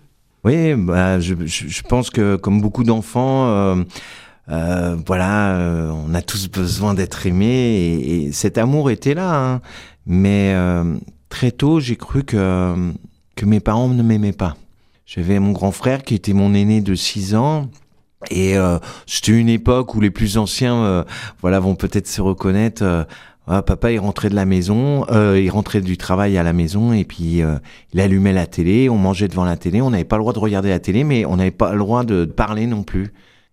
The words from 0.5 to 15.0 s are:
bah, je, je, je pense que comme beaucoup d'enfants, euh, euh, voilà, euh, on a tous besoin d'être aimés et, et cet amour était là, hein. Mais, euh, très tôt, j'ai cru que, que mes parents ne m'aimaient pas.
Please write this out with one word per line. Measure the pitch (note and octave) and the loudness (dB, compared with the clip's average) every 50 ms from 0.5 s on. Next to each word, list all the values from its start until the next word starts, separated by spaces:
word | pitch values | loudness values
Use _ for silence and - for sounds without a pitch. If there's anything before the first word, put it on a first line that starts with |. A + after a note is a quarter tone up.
| C3+ E3 E3 D#3+ D3+ | 2 2 2 2 2
bah, | B2 F#2+ F2 F2 F2+ F#2 F#2+ F#2+ F#2 | 2 0 2 2 2 2 2 2 0
je, | E2+ F2 F#2 E2 E2+ | 0 0 -2 -4 -4
je, | D#2 E2+ - - D2+ | -6 -6 -8 -8 -10
je | D#2+ - - | -10 -12 -4
pense | - B2 B2 B2 - | -2 -2 0 0 -2
que | - A#2+ G#2+ G2+ G2+ | -2 0 0 2 0
comme | F#2+ - G#2 G2 G#2 | 0 0 0 2 2
beaucoup | G#2 G#2+ G#2 B2+ B2 | 2 0 0 0 2
d'enfants, | A2+ A#2 A2 G#2 - - B2 B2+ C3 C3+ C3+ C3 B2 | 2 2 0 -2 -4 -4 -2 0 0 0 0 2 2
euh, | G#2+ G2+ G2+ G2 F#2 F2+ F2+ F2+ - - - - - - - - - _ _ - | 2 2 2 2 0 0 -2 -4 -8 -14 -18 -18 -20 -20 -20 -20 -20 _ _ -8
euh, | D#2 E2 E2 E2+ F2+ F2+ F2 F2 E2+ E2 D#2 | -6 -4 -2 -2 -2 -2 -2 -2 -4 -4 -4
voilà, | D#2+ F#2+ F#2 F2+ F#2+ G2+ G#2 G#2 G2 F#2+ | -2 -2 0 0 0 0 0 0 0 0
euh, | F2+ F2 F2 E2+ E2 E2 D#2 | 0 0 0 -2 -2 -2 -4
on | D#2+ D#2 D2+ D#2 E2 | -4 -6 -4 -2 -2
a | F2 F2 | -2 -4
tous | - - G#2 F#2+ F#2 | -4 -6 -8 -8 -6
besoin | - F#2+ F#2 F2 E2 E2+ G2 G#2 G2+ | -4 -4 -2 -2 -2 -2 0 0 0
d'être | F#2 F#2+ F2 - - - G2 | 0 -2 -4 -6 -6 -4 -2
aimés | F2 F2+ G2+ | 0 2 2
et, | A2+ B2 C3 B2+ A#2+ A2+ G2+ F2 E2+ E2+ D#2+ C2 C2+ E2 F2 D2 | 2 2 2 2 2 2 0 0 0 0 -2 -2 -2 -2 -2 -2
et | C#2+ | -4
cet | C#2+ - - G#2 F2 - | -4 -4 -4 -2 0 0
amour | A2 B2 C#3 D3+ D3 C#3 | 0 2 2 2 2 0
était | A2+ G2+ - C3+ C#3+ | 0 0 0 -2 -2
là, | D#3+ F#3 F#3 E3+ | 0 0 -2 0
hein. | D3 C3 C3 B2+ B2+ - - - - - - - _ _ - | 0 0 -2 -2 -4 -6 -10 -16 -20 -20 -20 -20 _ _ -2
Mais, | F2 F2+ F#2+ G2 G2+ G2+ G2 G2 G2 | 2 2 4 4 4 4 2 2 2
euh, | F#2 F2+ F2+ F2+ F2 E2+ E2+ D#2+ - - - - _ _ _ | 2 2 2 0 0 0 -2 -2 -4 -8 -12 -18 _ _ _
très | - - - B2 | -6 -2 -2 -2
tôt, | A2+ - C#3 C#3+ D#3+ E3 | 0 0 0 2 2 2
j'ai | C#3+ A#2+ A#2 | 0 -2 -4
cru | - - - - C3+ C#3 | -6 -6 -4 -4 -4 -2
que, | C#3 - G#2 F#2+ F#2+ F#2 F2+ F2+ F2+ F2 F2+ F2+ F2 D#2+ - - - _ _ _ _ _ | 0 0 0 2 2 2 0 0 0 0 -2 -2 -4 -4 -8 -12 -20 _ _ _ _ _
que | - G2+ | -2 0
mes | G2+ G#2+ G#2 | 2 2 2
parents | - - G#2+ A2+ B2+ B2+ | 2 0 0 2 2 2
ne | B2+ B2 | 2 2
m'aimaient | A#2 A2+ A2 G#2+ G#2 G2+ | 2 2 2 2 2 0
pas. | F#2+ - G2+ F2 D#2 - - - - _ _ _ _ _ | -2 -2 -2 -4 -4 -6 -12 -20 -20 _ _ _ _ _